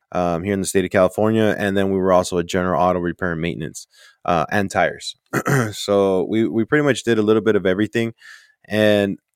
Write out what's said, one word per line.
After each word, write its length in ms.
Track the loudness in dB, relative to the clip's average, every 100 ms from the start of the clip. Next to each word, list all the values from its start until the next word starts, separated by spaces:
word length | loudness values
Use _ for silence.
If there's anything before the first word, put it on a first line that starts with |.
| _
um, 320 | -4 -2 -2
here 100 | -2
in 80 | -2
the 40 | -2
state 200 | -2 0
of 60 |
California, 640 | 2 2 2 0 2 2 0
and 180 | 0 0
then 160 | 0
we 60 | 0
were 140 | 2
also 240 | 2 2 -2
a 60 |
general 380 | -2 -2 0 0
auto 180 | 0 0
repair 340 | -4 -4 -4
and 80 | -4
maintenance, 440 | -6 -6 -10 -12 -20 _ -20 _ -2
uh, 200 | -2 0
and 200 | -2 -2
tires. 440 | -2 -2 -4 -14 -16 _
<clears throat> 400 | -6 0 0 0
So 500 | -4 -2 2 2 0 0
we, 180 | 0 0
we 160 | -2 0
pretty 180 | 0 2
much 180 | 0
did 160 | 0 2
a 20 |
little 200 | 4 2
bit 120 | 2 2
of 100 | 0
everything. 480 | 0 0 -2 -4 -6 -18 -20 _ _ -6
And 540 | 0 2 4 0 -4 _